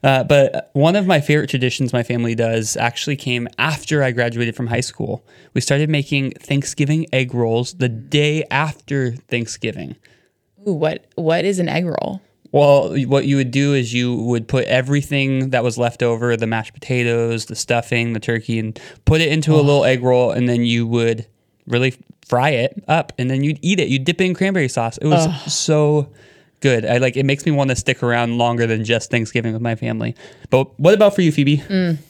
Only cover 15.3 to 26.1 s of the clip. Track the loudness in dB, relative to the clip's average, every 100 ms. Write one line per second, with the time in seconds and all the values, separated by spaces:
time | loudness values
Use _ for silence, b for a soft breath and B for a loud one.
15.3 | -2 0 0 -2 0 -4 0 -2 0 0
16.3 | 0 0 -2 -6 -14 -4 -2 0 0 0
17.3 | -4 -6 -10 -2 -2 0 -2 -2 -4 -2
18.3 | -4 -2 -4 -4 -10 B B 2 2 2
19.3 | 0 4 4 6 4 4 2 2 4 2
20.3 | 2 0 0 0 0 0 0 0 -2 -6
21.3 | _ _ _ -4 0 0 -4 _ -20 _
22.3 | 0 2 0 -2 -4 -2 0 0 -4 -2
23.3 | 0 -2 -2 0 0 0 0 -2 0 0
24.3 | 0 0 0 -2 -2 -4 -2 0 2 2
25.3 | -2 -6 -6 0 2 2 0 -2